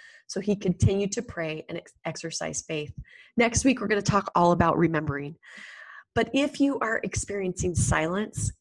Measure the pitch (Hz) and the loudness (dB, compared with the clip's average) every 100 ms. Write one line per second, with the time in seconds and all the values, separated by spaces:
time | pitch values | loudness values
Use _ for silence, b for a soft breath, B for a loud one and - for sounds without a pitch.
0 | B B - 202 208 202 190 175 - 196 | B B -12 -6 -2 0 0 2 2 4
1 | 202 233 - - 160 156 - 165 - _ | 0 -4 -6 -6 -6 -6 -10 -12 -14 _
2 | 165 156 165 - 160 156 - 156 147 - | -8 -8 -8 -8 -6 -8 -6 -8 -8 -12
3 | B B B - 233 233 269 233 202 208 | B B B 2 2 4 2 2 2 0
4 | 202 202 - - 175 175 170 - 170 156 | 2 0 2 4 6 6 4 4 2 2
5 | 151 139 143 165 B B B B B B | -2 -4 -8 -12 B B B B B B
6 | - - 220 277 285 - 277 277 226 226 | -6 -2 0 2 0 2 0 2 -2 -2
7 | 190 - - 202 185 180 185 160 - 156 | -4 -6 -6 -4 -4 -2 -2 0 2 2
8 | 160 185 214 - - - | 0 -2 -4 -4 -6 -4